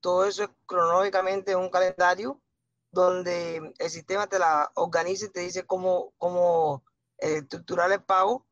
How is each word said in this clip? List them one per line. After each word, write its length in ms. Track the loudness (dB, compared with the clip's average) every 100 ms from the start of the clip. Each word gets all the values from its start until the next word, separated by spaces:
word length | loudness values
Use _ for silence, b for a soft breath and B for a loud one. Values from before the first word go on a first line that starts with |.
Todo 240 | -2 2 2
eso 180 | 0
es 60 | -8 _ -6
cronológicamente 880 | 0 2 2 2 0 0 -2 -2
en 60 | -2
un 100 | 0
calendario 720 | 0 0 2 2 2 -4 -10 _ _ _ _ _
donde 840 | 2 4 2 -2 -4 -4 -8 -10 -8
el 120 | -8
sistema 380 | -8 -4 -4 -2
te 100 | 0
la 320 | 2 2 0 -2
organiza 520 | -2 0 -2 -4 -6
y 20 |
te 100 | -8
dice 260 | -8 -8 -4
cómo, 480 | -2 0 0 -2 -4
cómo, 680 | -4 2 2 4 2 -2 _ _ _ -8
eh, 180 | -4 -4
estructurar 520 | -6 -14 -6 0 2
el 100 | 0
pago. 420 | 2 2 2 0 _